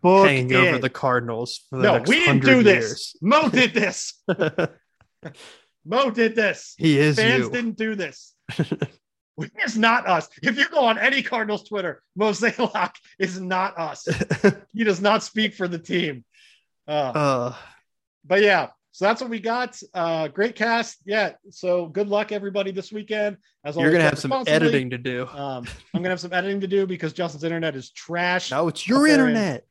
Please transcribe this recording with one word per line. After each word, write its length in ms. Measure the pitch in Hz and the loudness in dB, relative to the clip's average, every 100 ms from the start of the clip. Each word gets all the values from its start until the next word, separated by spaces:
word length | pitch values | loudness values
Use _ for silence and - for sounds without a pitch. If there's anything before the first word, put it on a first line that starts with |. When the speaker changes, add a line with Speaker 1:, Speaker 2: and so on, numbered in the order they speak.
Speaker 1:
Book 260 | 175 190 196 | 6 8 6
Speaker 2:
hanging 280 | 135 123 180 | 4 2 4
over 200 | 185 135 | 4 2
Speaker 1:
it. 40 | |
Speaker 2:
the 80 | 127 | -2
Cardinals 760 | - 135 123 117 113 123 - _ | -2 0 0 -2 -6 -8 -10 _
for 80 | 131 | 0
the 40 | |
Speaker 1:
No, 140 | 202 123 | 2 2
Speaker 2:
next 120 | 117 | 2
Speaker 1:
we 100 | 294 | 2
didn't 200 | 349 139 | 4 4
do 80 | - 254 | 6 6
Speaker 2:
hundred 80 | |
Speaker 1:
this. 200 | 214 175 110 | 6 4 0
Speaker 2:
years. 280 | - - - | -6 -12 -6
Speaker 1:
Mo 280 | 175 294 302 | 2 2 2
did 240 | 247 247 | 2 2
this. 500 | 233 202 - - - - | 2 -2 -4 -12 -12 -6
Speaker 2:
<laughs> 1600 | 180 156 - 127 _ _ _ _ _ 160 - - - _ _ 151 | -2 -2 -2 -4 _ _ _ _ _ -20 -20 -20 -20 _ _ -4
Speaker 1:
Mo 240 | 220 277 | 0 0
did 260 | 214 226 226 | 2 0 2
this. 380 | 208 160 - - | 0 -2 -12 0
Speaker 2:
He 200 | 165 139 | 4 6
is 200 | 151 147 | 4 4
Speaker 1:
Fans 260 | 220 247 120 | 2 2 0
Speaker 2:
you. 60 | |
Speaker 1:
didn't 260 | 247 233 208 | -4 -4 -4
do 180 | 220 208 | -4 -4
this. 380 | 165 - - _ - - | -8 -10 -20 _ -14 -6
Speaker 2:
<laughs> 80 | 160 - 139 _ _ _ _ - | -4 -4 -6 _ _ _ _ -14
Speaker 1:
It's 380 | - - 320 226 | -14 -6 -6 0
not 320 | 226 240 190 | 2 2 0
us. 220 | 170 - - | -2 -2 -6
If 140 | - 220 | -4 -2
you 120 | 294 | 0
go 100 | 320 247 | 2 2
on 120 | 214 | 2
any 240 | 233 269 | 0 -2
Cardinals 460 | - 226 214 214 - | -4 -4 -4 -6 -6
Twitter, 340 | 208 175 - _ - | -6 -6 -10 _ -2
Mo 140 | 214 | -2
Zaylock 640 | 202 220 - 233 - 180 - _ _ | 0 -2 0 -4 -2 -4 -6 _ _
is 180 | 185 180 | -6 -6
not 400 | 185 185 196 - | -4 -2 -4 -6
us. 300 | 160 - - - - - | -8 -8 -6 -4 -2 2
Speaker 2:
<laughs> 300 | 202 - _ | 2 0 _
Speaker 1:
He 120 | 214 220 | -4 -2
does 160 | 175 | 2
not 220 | 202 214 | 2 0
speak 320 | - 214 214 - | -2 -4 -4 -4
for 120 | 180 | -6
the 100 | 170 | -6
team. 460 | 165 175 170 131 _ _ _ _ _ _ - | -4 -4 -4 -8 _ _ _ _ _ _ -6
Uh, 240 | 151 135 | -4 -2
Speaker 2:
Uh. 420 | 123 147 131 120 120 - _ _ _ _ _ | 0 0 0 -2 -8 -20 _ _ _ _ _
Speaker 1:
but 180 | 139 190 | _ 4
yeah, 280 | 208 185 131 _ _ | 4 4 0 _ _
so 100 | - | -2
that's 160 | 196 226 | 0 0
what 100 | 254 | -4
we 120 | 226 | -6
got. 360 | 202 240 247 - - | -4 -4 -4 -10 -12
Uh, 360 | 180 165 160 156 | -4 -2 -2 -4
great 260 | 139 226 220 | -2 -4 0
cast. 440 | 226 233 226 - - | 0 0 -2 -10 -4
Yeah. 280 | 214 196 - 202 | -2 -2 -4 -20
So 360 | - 180 180 170 | -8 -2 -2 -2
good 200 | 170 208 | -4 -2
luck, 240 | 202 208 | -2 -2
everybody, 400 | 208 196 196 196 | -6 -6 -4 -4
this 220 | 190 185 | -6 -10
weekend. 420 | 214 208 214 208 202 _ _ 147 | -12 -8 -4 -4 -6 _ _ -10
As 100 | 151 | 0
Speaker 2:
You're 120 | 160 | 2
Speaker 1:
always, 40 | 170 | 4
Speaker 2:
gonna 80 | 151 | 4
Speaker 1:
check 60 | |
Speaker 2:
have 80 | 143 | 2
some 120 | 139 | -2
Speaker 1:
responsibly. 220 | 190 240 | -2 2
Speaker 2:
editing 360 | 151 160 139 127 | 2 4 2 -2
to 60 | 123 | -6
do. 300 | 127 123 127 | -6 -6 -8
Speaker 1:
Um, 380 | 143 139 127 123 - - | -8 -8 -8 -12 -16 -8
I'm 60 | 175 | -6
gonna 100 | 180 | -4
have 100 | 180 | -6
some 100 | 175 | -4
editing 300 | 180 190 196 | -4 -2 -4
to 60 | 190 | 0
do 200 | 196 190 | 0 0
because 240 | 175 160 | -4 -8
Justin's 320 | 156 170 147 | -4 -6 -4
internet 320 | 165 165 160 135 | -6 -4 -4 -6
is 140 | 123 | -14
trash 600 | - - 170 180 180 - | -20 -8 -4 0 -2 -2
Speaker 2:
No, 180 | 131 165 | -2 -2
it's 180 | - - | -4 0
your 120 | 262 | 4
Speaker 1:
out 40 | 302 285 | 6 4
there 100 | 254 | 4
in, 80 | 226 | 0
Speaker 2:
internet. 300 | 196 123 _ | -2 -4 _